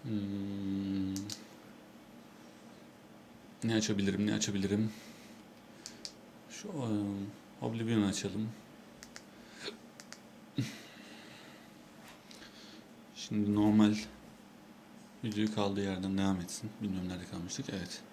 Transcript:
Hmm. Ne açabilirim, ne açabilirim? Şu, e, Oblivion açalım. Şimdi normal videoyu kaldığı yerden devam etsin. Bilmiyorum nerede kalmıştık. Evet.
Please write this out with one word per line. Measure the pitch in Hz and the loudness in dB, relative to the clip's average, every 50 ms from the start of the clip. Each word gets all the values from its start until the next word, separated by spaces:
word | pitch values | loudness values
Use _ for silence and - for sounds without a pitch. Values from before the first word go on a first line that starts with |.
| - | -4
Hmm. | 131 110 104 101 98 98 101 98 101 101 98 98 98 98 98 98 98 98 98 95 95 95 95 101 107 - - - - - - - - - - - - - - - - - - - - - - - - - - - - - - - - - - - - - - - - - - - - - - - | -2 -2 0 0 0 -2 -2 -2 -4 -4 -4 -2 0 0 0 0 0 2 2 2 0 0 -2 -2 -4 -8 -8 -10 -16 -18 -18 -18 -18 -18 -18 -20 -20 -20 -20 -20 -20 -20 -20 -20 -20 -20 -20 -20 -20 -20 -20 -20 -20 -18 -18 -20 -20 -20 -20 -20 -20 -20 -20 -20 -20 -20 -20 -20 -20 -14 -2 0
Ne | 113 113 | 4 4
açabilirim, | 110 107 - 107 98 98 98 95 95 104 107 | 4 4 4 2 4 4 4 4 4 4 4
ne | 107 | 4
açabilirim? | 107 107 - 101 98 95 101 101 104 110 110 - - - - - - - - - - - - - - - - - - - - - - - - - - - - - - - - | 2 2 0 2 2 2 4 4 4 4 2 0 -4 -14 -16 -16 -16 -18 -18 -18 -18 -18 -20 -20 -20 -20 -20 -20 -16 -16 -14 -14 -12 -14 -14 -14 -14 -20 -20 -20 -20 -18 -16
Şu, | - - - 208 | -14 -12 -10 -6
e, | 190 151 131 113 107 104 104 101 101 101 98 107 113 - - - - - 123 | -4 -2 0 2 2 2 2 0 0 -2 -4 -6 -8 -12 -18 -20 -10 -4 -4
Oblivion | 120 113 113 113 110 117 110 104 | -2 0 0 0 4 6 6 6
açalım. | 98 95 - - 101 95 104 110 110 113 - - - - - - - - - - - - - - - - - - - - - - - - - - - - - - - - - - - - - - - - - 131 - - - - - - - - - - - - - - - - - - - - - - - - - - - - - - - - - - - - - - - - - - - - - - - - - - | 6 4 2 0 -2 0 0 -2 -2 -4 -8 -14 -18 -18 -20 -20 -20 -18 -18 -18 -16 -16 -16 -16 -16 -18 -18 -18 -18 -14 -10 -10 -10 -10 -10 -18 -20 -18 -18 -16 -16 -16 -18 -18 -20 -20 -20 -20 -10 -4 -2 -2 -2 -4 -10 -14 -16 -16 -16 -16 -16 -16 -16 -16 -16 -16 -16 -18 -18 -18 -18 -20 -20 -20 -20 -20 -20 -20 -18 -18 -18 -18 -18 -18 -18 -16 -16 -16 -16 -16 -18 -18 -18 -18 -18 -18 -18 -20 -20 -20 -18 -12
Şimdi | - - - 113 107 104 104 104 | -12 -8 -2 2 2 4 4 6
normal | 104 104 104 104 107 107 104 107 107 - - - - - - - - - - - - - - - - - - - - - - - - - | 6 8 8 10 10 10 10 8 6 0 -6 -10 -14 -16 -18 -18 -18 -20 -20 -20 -20 -20 -20 -20 -20 -20 -20 -20 -20 -20 -20 -16 -6 -4
videoyu | 117 104 104 107 107 107 | -2 2 4 2 2 4
kaldığı | 107 101 101 98 101 101 | 4 2 2 2 2 0
yerden | 98 95 92 92 98 95 95 | 0 0 0 0 2 2 4
devam | 95 98 95 92 | 4 4 4 2
etsin. | 87 87 - - - 107 - - | 0 -4 -6 -6 -6 -8 -6 -4
Bilmiyorum | 107 101 92 95 90 90 | -2 -2 -2 -2 -2 -2
nerede | 92 90 90 - | -4 -6 -6 -8
kalmıştık. | - 92 85 92 - - 131 - | -8 -8 -6 -6 -6 -6 -4 -4
Evet. | - 95 87 85 - - - - | -4 -4 -4 -4 -8 -10 -12 -14